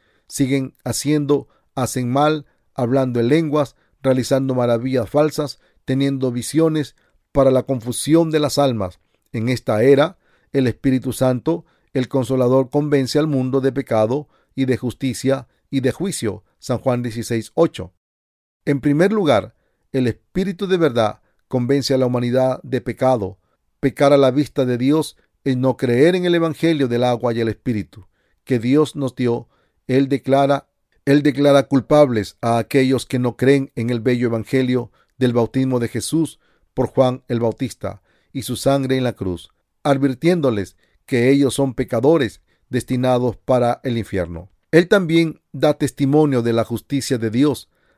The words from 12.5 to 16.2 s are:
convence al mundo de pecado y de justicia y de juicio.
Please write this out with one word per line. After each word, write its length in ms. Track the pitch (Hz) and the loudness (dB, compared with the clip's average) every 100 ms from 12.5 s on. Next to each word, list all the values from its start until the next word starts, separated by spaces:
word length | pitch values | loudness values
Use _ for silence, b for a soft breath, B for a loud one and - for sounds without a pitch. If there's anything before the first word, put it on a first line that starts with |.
| 131 131 | 2 2
convence 480 | 147 147 143 131 151 | -2 0 0 0 0
al 80 | 156 | 0
mundo 340 | 139 127 135 | -2 -2 -2
de 120 | 131 | -2
pecado 580 | 127 135 110 110 131 147 _ _ | -4 -2 0 0 -2 -8 _ _
y 120 | - 131 | -6 -2
de 120 | 127 | -2
justicia 720 | 123 - 135 120 131 135 127 _ _ | -4 -6 -6 -4 -2 -2 -4 _ _
y 80 | 135 | -2
de 120 | 127 | -2
juicio. 520 | - 196 - | -4 -6 -4